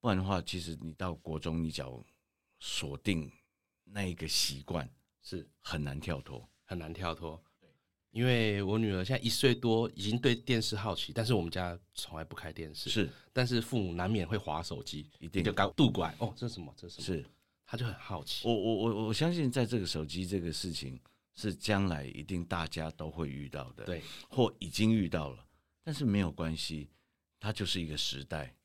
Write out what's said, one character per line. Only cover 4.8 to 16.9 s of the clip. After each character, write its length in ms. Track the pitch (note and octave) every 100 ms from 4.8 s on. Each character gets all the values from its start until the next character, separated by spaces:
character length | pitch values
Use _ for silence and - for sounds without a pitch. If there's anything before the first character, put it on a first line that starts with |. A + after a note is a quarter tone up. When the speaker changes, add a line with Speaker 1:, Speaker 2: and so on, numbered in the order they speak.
| B1+ - _ _
Speaker 2:
是。 260 | - F2+ D2 _
Speaker 1:
很 260 | - D#2
难 160 | C#2+ C#2
跳 220 | D2 D2
脱。 260 | B1+ B1+ - _
Speaker 2:
很 140 | _ F2+
难 120 | D#2
跳 240 | F2 F2+
脱。 240 | D#2 E2+ D#2+ _ _
Speaker 1:
对。 80 | _ _ _ _ _
Speaker 2:
因 120 | A2+
为 380 | B2+ A#2+ A2 G2+
我 160 | G2 A2
女 160 | A2
儿 100 | F#2+
现 100 | F#2
在 80 | B2+
一 60 | A#2
岁 260 | - C3
多， 360 | A#2+ A#2 A2+ A2+
已 60 | -
经 180 | G2+ A#2+
对 160 | B2+
电 280 | A#2 - A#2
视 120 | G#2
好 200 | G#2+ G#2+
奇， 180 | E2+ -
但 120 | - A2+
是 80 |
我 80 | A2+
们 80 | E2+
家 280 | F2+ F2+ F2 _
从 240 | - - D#2+
来 80 |
不 100 | D#2+
开 160 | - D#2+
电 240 | D#2 D#2+
视。 140 | D2 -
Speaker 1:
是。 220 | A2+ F#2+ - -
Speaker 2:
但 160 | - B2+
是 140 | A#2+
父 180 | A2+ B2
母 140 | F#2+
难 180 | E2+ F2+
免 160 | A2 E2
会 120 | A2+
滑 240 | - D2+
手 200 | E2+ C#2+
机， 280 | - D2 D2 -
Speaker 1:
一 100 | E2
定。 160 | F#2+
Speaker 2:
就 80 | G2
刚 180 | G2 G2
渡 160 | - D3
过 160 | C3+ E2+
来， 80 | -
哦， 160 | A2+
这 140 | - A#2+
是 60 |
什 80 | G2
么？ 100 | D#2 -
这 100 |
是 140 | F2